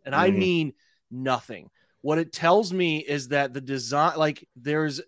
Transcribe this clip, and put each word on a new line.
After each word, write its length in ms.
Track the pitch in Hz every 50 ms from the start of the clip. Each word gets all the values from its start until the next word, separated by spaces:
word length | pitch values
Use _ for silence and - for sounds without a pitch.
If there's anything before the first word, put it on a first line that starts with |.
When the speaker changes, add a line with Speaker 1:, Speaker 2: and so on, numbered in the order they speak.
| -
Speaker 1:
And 100 | 139 135
I 160 | 156 180 190
Speaker 2:
Mm-hmm. 80 | 196 190
Speaker 1:
mean 340 | 190 180 175 165 156 139 - _ _ _ _ _ _ -
nothing. 600 | 120 127 131 135 127 113 - - 110 85 - - _ _ _ _ _ _
What 160 | - 147 156 165
it 140 | 165 160
tells 400 | - - 165 165 185 214 226 175
me 260 | 180 185 180 165 156 156
is 300 | - 139 147 143 127 123
that 240 | 143 143 143 131
the 80 | 123 139
design, 560 | 131 131 139 127 117 117 143 147 156 175 -
like, 320 | 160 156 151 147 - - _ _
there's, 460 | 123 120 143 151 156 156 151 135 - -